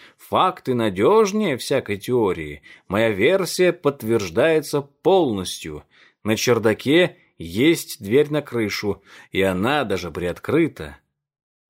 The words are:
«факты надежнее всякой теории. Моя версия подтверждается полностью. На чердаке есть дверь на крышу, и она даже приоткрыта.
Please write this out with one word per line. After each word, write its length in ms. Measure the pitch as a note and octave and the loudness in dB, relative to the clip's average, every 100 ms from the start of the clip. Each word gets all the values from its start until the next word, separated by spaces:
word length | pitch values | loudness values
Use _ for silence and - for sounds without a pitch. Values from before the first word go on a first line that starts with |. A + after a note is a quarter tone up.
| - _ | -20 _
«факты 580 | - A2 F#3 F3 - | -4 0 0 -2 -4
надежнее 800 | B2 A2 F#2 C3 G#3+ G#3 G#3+ G#3 A#2+ | 0 0 2 4 4 2 0 -2 -4
всякой 420 | - C3+ - G2+ | -2 -2 -2 -6
теории. 640 | - B2 G#2 E2 D2+ D2 - - - | -2 0 0 -2 -8 -14 -20 -20 -4
Моя 220 | G2 A2+ | 0 2
версия 640 | G2 B2+ F#3+ E3+ - F3+ | 2 2 2 0 0 2
подтверждается 1080 | E3 C#3+ C#3 A2 A2+ F#2+ F2 D#3+ D#3+ C#3+ D3 | 2 -2 -2 0 0 0 0 2 2 0 -4
полностью. 1040 | C#3+ _ E3 F#3+ D3 G2+ F2 - D#2+ D2+ - _ _ _ | -6 _ 2 4 4 -2 -6 -10 -12 -14 -16 _ _ _
На 120 | G#2 A2 | -2 0
чердаке 840 | - A2+ A2 G#2 B2 D#3+ F3 - _ - | 2 2 2 0 2 2 2 -2 _ -16
есть 640 | E2 F#2+ D3+ D#3+ - - | -8 0 2 2 -2 -12
дверь 300 | G2+ C3 D3 | 0 2 2
на 100 | D3+ | -2
крышу, 580 | C#3+ A#2+ G#2 - G#2 F#2+ _ - - | -4 -4 -4 -4 -6 -6 _ -20 -8
и 120 | F#2 | -2
она 420 | F#2+ F#2 A2 D3 | 0 0 -2 -2
даже 260 | A2+ F#2+ F2 | -2 -6 -6
приоткрыта. 880 | E2 F2 E2 - C#3 D#3+ - D2+ D2 _ _ _ _ _ _ | -6 -6 -6 -2 -2 -2 -4 -16 -16 _ _ _ _ _ _